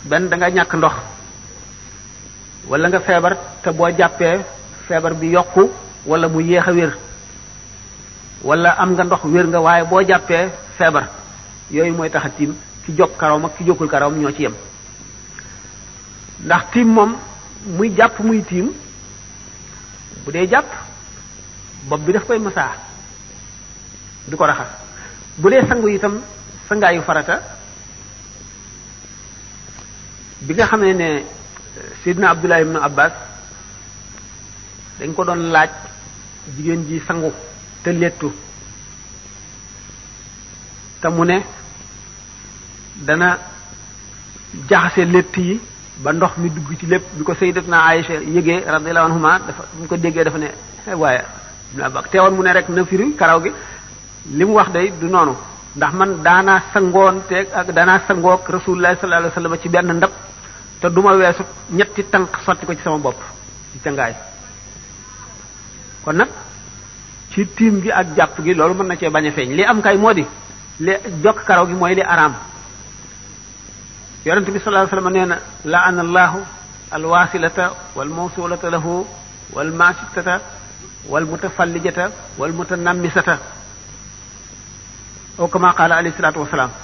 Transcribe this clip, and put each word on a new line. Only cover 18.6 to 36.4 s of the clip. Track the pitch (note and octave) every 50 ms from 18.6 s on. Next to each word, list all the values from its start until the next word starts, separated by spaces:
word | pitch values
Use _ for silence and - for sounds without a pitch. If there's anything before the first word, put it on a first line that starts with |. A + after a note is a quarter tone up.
| F#3+ C#4 F#4+ - - - - - - - - - - - - - - - - - - - - - - - - - - - - - -
bu | C#3+
dee | D3+ E3+ F#3 F3+
jàpp | A#3 C#4 D4 - - - - - - - - - - - - - - - - - - - - - - - - C3+
bopp | D3+ D3 D3+
bi | E3
daf | F#3+ G#3+ -
koy | - A#3+ A3+
masaa, | A3 G3 F#3+ F3+ C#3+ A#2+ - - - - - - - - - - - - - - - - - - - - - - - - - - - - - - - C#3
du | C#3+
ko | D#3 D#3
raxas. | D3 C#3+ - B2 - - - - - - - - - - - - - -
Bu | - D#3 G3
dee | B3+ C4+ B3+ -
sangu | B3 A#3+ A3 G#3
itam, | G3+ F#3+ G#3 G3+ G3+ A3+ C4 - - - - - - - - -
sangaayu | G#3 G#3+ G3+ F3+ F3 E3
farata, | D#3 - D#3 D#3 D3 - F3 - - - - - - - - - - - - - - - - - - - - - - - - - - - - - - - - - - - - - - - - - - - - - - - - - - - - - - - - - - - - -
bi | C#3 C3+ -
nga | G#3 A3
xamee | - A3+ G#3+ G3+ F#3+ F#3
ne | F3+ E3+ D#3+ D3+ C#3 - - - - - - - - - - - - - - - - -
Seydina | F3+ F3+ F3 G3+ F3+
Abdullah | E3+ E3 D#3+ F3+ E3+ E3
ibn | D#3+ D#3 D#3+
Abbas | D#3 C#3+ C#3+ C#3 C3+ D3 E3 - - - - - - - - - - - - - - - - - - - - - - - - - - - - - - - - - - - - - -
dañ | B2+ D3+ D#3+
ko | F#3+ F3+
doon | F3 F3 E3+ E3 E3 E3
laaj | D#3 D#3 E3 - - - - - - - - - - - - - -